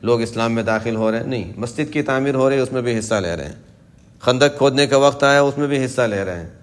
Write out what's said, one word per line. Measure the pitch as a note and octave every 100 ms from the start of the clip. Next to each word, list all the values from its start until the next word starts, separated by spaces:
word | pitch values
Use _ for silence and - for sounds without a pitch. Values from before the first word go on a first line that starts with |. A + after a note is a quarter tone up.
لوگ | A#2 A#2
اسلام | A2+ A2+ A2+
میں | A2+
داخل | A2 A2 A2 A2
ہو | A2
رہے | A2+
ہیں، | -
نہیں۔ | B2+ E2+ -
مسجد | A#2 - D3+
کی | D3+
تعمیر | C#3+ C3 C3+
ہو | C3+ C3
رہی | C3+
ہے، |
اس | B2+
میں | C3
بھی | A#2+ A2+
حصہ | G#2+
لے | G#2+ F#2 E2+
رہے |
ہیں۔ | C#2+ - - - _ _ _ -
خندق | - B2+ C#3+ C#3
کھودنے | C#3 C3+ C#3+
کا | C#3
وقت | C#3+ C3+
آیا، | C#3 C#3+
اس | C#3+ C#3
میں | D3
بھی | C#3
حصہ | C3 C3
لے | A#2+ G2+
رہے | F#2+ F2
ہیں۔ | E2+ -